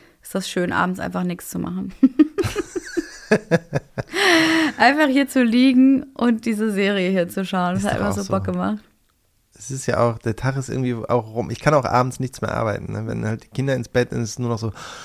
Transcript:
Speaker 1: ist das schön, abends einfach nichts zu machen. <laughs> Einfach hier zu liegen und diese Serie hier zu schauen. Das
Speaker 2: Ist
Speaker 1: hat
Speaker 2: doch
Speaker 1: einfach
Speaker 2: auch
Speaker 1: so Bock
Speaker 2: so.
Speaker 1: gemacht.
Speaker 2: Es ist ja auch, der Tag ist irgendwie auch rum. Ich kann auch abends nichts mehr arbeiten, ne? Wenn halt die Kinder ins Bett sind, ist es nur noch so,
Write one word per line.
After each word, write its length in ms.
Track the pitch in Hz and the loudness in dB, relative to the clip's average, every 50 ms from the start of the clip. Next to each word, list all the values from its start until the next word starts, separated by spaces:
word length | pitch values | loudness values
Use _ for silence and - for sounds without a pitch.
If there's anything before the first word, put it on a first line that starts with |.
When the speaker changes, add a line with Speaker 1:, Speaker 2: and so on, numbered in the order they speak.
| _ _ _ _ | _ _ _ _
Speaker 1:
ist 140 | _ - - | _ -8 -6
das 120 | 196 185 - | -6 -6 -4
schön, 240 | - 185 175 175 | -4 -2 -2 0
abends 280 | - 87 175 180 180 - | 0 0 0 0 -2 -4
einfach 240 | - 180 180 180 185 | -6 -6 -4 -4 -4
nichts 260 | 180 175 175 - - | -4 -4 -6 -10 -10
zu 80 | - 180 | -8 -8
machen. 340 | 175 175 180 190 190 190 - - | -6 -6 -6 -8 -8 -10 0 2
<laughs> 60 | - 262 - - 302 311 - - 349 - - - - - - 370 - - - 349 - - - - - - 214 - - - 165 160 - - 147 139 - - _ - - - - 359 403 381 339 320 320 320 320 330 320 285 - - | 2 4 4 4 2 2 2 -2 -4 -2 -4 -6 -8 -6 -8 -10 -10 -8 -6 -8 -8 -8 -12 -20 -2 0 0 0 2 0 0 -2 0 -4 -6 -6 -6 -6 _ -12 -10 -6 -2 2 4 4 6 6 4 4 2 2 2 0 2 4
Einfach 300 | 226 247 277 302 311 277 | 4 4 4 4 2 4
hier 200 | 262 277 277 254 | 4 2 2 2
zu 140 | - 262 247 | 2 2 2
liegen 600 | 233 220 247 254 269 254 254 262 269 277 262 - - - | 4 4 6 6 6 6 6 6 6 6 4 0 -4 -6
und 320 | - - 240 233 220 - | -2 0 2 2 2 0
diese 260 | 226 220 208 214 220 | -2 -2 0 0 0
Serie 380 | 208 190 202 196 208 196 180 180 | 0 0 0 2 2 2 0 2
hier 180 | 190 185 175 175 | 2 0 0 0
zu 160 | - 196 190 | -2 -4 -4
schauen. 300 | 180 - 185 180 175 180 | -2 -2 0 0 0 0
Das 100 | 190 196 | 0 0
Speaker 2:
Ist 60 | 202 | 0
Speaker 1:
hat 100 | - - | -2 0
Speaker 2:
doch 60 | 202 | 0
Speaker 1:
einfach 140 | 202 196 202 | -2 -2 -2
Speaker 2:
auch 20 | 196 | -4
Speaker 1:
so 80 | 190 | -2
Bock 140 | 196 190 190 | -2 -2 -2
Speaker 2:
so. 60 | - | -2
Speaker 1:
gemacht. 320 | 180 180 185 196 214 208 - _ _ _ _ _ _ _ _ _ _ _ _ _ _ - | -2 -2 -2 -2 -2 -4 -8 _ _ _ _ _ _ _ _ _ _ _ _ _ _ -18
Speaker 2:
Es 140 | - - | -12 -10
ist 160 | 135 135 - - | -10 -6 -2 -2
ja 100 | 117 107 | 0 2
auch, 220 | 117 117 113 113 | 2 2 0 -2
der 160 | - 117 107 | -4 -6 -4
Tag 200 | - 120 131 131 | -2 -2 -4 -2
ist 140 | 139 131 120 | -4 -4 -4
irgendwie 240 | 113 127 131 123 120 | -4 -2 -2 -2 -2
auch 400 | 113 - - - 123 110 110 110 | -4 -2 0 0 0 0 -2 -4
rum. 160 | 117 104 - | -6 -6 -4
Ich 100 | 113 - | -6 -2
kann 140 | - 147 156 | 0 2 2
auch 120 | 143 117 | 4 2
abends 340 | - - 123 127 131 127 - | 2 2 2 2 0 -2 -4
nichts 220 | 131 123 - - | -6 -8 -6 -6
mehr 120 | - - - | -6 -4 -2
arbeiten, 380 | 113 113 110 104 110 - - 107 | -2 -2 -2 -2 -4 -6 -8 -8
ne? 140 | 104 110 110 | -6 -6 -6
Wenn 180 | 113 113 110 | -6 -4 -4
halt 200 | 110 113 113 - | -4 -4 -6 -8
die 20 | - | -8
Kinder 260 | - - 131 139 135 | -6 -4 -2 -2 -2
ins 160 | 127 117 - | -2 -4 -2
Bett 220 | - 127 123 - | 0 0 0 0
sind, 100 | - 123 | -2 -4
ist 100 | 117 107 | -4 -4
es 80 | - - | -4 -4
nur 100 | 123 117 | -4 -2
noch 100 | 117 104 | -2 -2
so, 120 | 110 110 - - - - - - - | -4 -6 -6 -8 -12 -16 -16 -16 -18